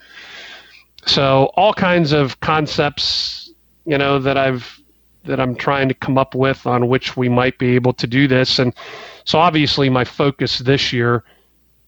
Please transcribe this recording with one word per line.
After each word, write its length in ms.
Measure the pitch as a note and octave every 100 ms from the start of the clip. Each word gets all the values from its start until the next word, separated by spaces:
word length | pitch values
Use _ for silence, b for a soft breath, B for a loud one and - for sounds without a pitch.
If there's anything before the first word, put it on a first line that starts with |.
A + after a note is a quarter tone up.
| B B B B B B B B B - -
So 460 | - C#3 C3+ C3+ -
all 180 | G3+
kinds 380 | G3 F#3+ F3 D#3
of 280 | D3+ C3+ -
concepts, 1120 | - D#3 D3 - D3 - - - - - - - _ _ -
you 120 | C#3
know, 220 | C#3 C#3
that 180 | C3 C3+
I've, 420 | C3+ B2+ A#2+ - _ _ _ _ C#3
that 140 | C3+
I'm 160 | C3 A#2+
trying 340 | - C#3 C3
to 40 |
come 240 | B2+ - C3
up 180 | C3+ B2+
with 300 | C3+ C3+ B2
on 220 | B2 A#2+
which 300 | C3 - -
we 100 | B2+
might 300 | B2 C3 -
be 180 | B2+ B2
able 180 | B2
to 140 | B2 B2
do 200 | B2+ C#3+
this. 320 | B2+ B2+ -
And 140 | B2 - B B B B -
so 140 | D#3+
obviously 500 | F3 D#3 C#3+ - C#3
my 140 | B2+
focus 560 | B2 - C#3+ - B2+ -
this 340 | B2+ C3+ -
year 300 | B2 A#2+ A#2+ b b b b _ _